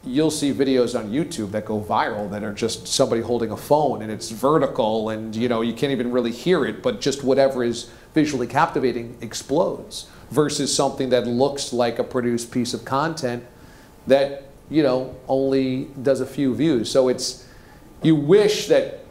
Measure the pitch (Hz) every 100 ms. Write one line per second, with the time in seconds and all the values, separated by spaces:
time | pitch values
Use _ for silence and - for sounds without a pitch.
0 | - 127 156 147 143 113 135 131 117 120
1 | 107 127 - - 104 107 104 107 104 113
2 | 147 107 104 104 104 101 113 - - -
3 | 127 117 113 120 113 101 - 147 147 107
4 | 107 107 - 110 131 160 - - 110 110
5 | 107 110 110 110 120 117 117 113 143 127
6 | 123 123 117 113 165 180 117 107 127 107
7 | 143 135 127 131 135 131 120 113 - -
8 | - 160 151 135 120 139 165 147 127 120
9 | 117 - 110 - - 143 196 - - -
10 | - - - 120 147 147 135 - 139 135
11 | 131 123 120 120 139 139 - 120 120 117
12 | 117 127 120 117 117 127 120 113 - 135
13 | 156 160 123 120 120 - - - - -
14 | - 139 139 - - - - 147 139 127
15 | 131 - - 135 135 135 131 127 147 -
16 | 127 123 127 - 135 113 160 127 107 135
17 | 127 123 - - - - - - - -
18 | 160 156 143 202 202 - - 147 - -
19 | -